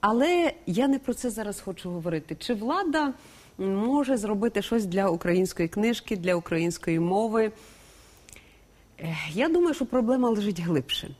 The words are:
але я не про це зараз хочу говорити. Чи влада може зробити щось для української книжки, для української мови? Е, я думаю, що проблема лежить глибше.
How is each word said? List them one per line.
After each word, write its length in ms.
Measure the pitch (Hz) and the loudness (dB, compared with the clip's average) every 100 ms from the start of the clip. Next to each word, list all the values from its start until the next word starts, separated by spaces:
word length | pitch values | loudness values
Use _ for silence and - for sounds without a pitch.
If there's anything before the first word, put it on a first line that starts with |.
| 202 | 2
але 460 | 233 294 349 330 - - | 4 4 4 2 -2 -4
я 220 | 180 269 | 0 2
не 120 | 269 | 2
про 140 | 262 | -2
це 160 | 233 247 | -4 -4
зараз 320 | 214 208 196 | -6 -8 -8
хочу 280 | - 180 185 | -10 -10 -8
говорити. 460 | 175 165 160 151 160 | -6 -4 -4 -6 -12
Чи 140 | - | -4
влада 600 | 226 226 339 370 311 285 - - - - - | -4 -2 -2 0 0 0 -4 -16 -20 -20 -6
може 600 | 190 196 226 285 262 254 | -2 0 2 2 2 0
зробити 440 | 208 208 233 208 | 0 0 0 -2
щось 240 | 196 233 202 | 0 -2 0
для 240 | 180 196 | 0 2
української 580 | 170 175 175 185 - 170 | 0 2 2 2 0 -2
книжки, 500 | - 220 233 - 208 | 2 0 0 -4 -4
для 180 | 175 175 | 0 0
української 640 | 170 165 170 170 - 165 | 0 0 0 -2 -2 0
мови? 520 | 170 190 226 220 220 214 - - - - - - - - - - - _ - - | 2 2 2 2 0 -2 -20 -20 -20 -20 -20 -20 -20 -20 -20 -20 -20 _ -20 -10
Е, 180 | 160 156 151 | -8 -6 -6
я 180 | 160 311 | -2 2
думаю, 240 | 339 349 | 4 4
що 120 | 294 254 | 2 0
проблема 440 | 254 226 262 247 | 2 2 2 2
лежить 300 | 220 208 170 | 2 0 -2
глибше. 560 | 170 156 127 - 160 139 | 0 0 0 -4 -4 -14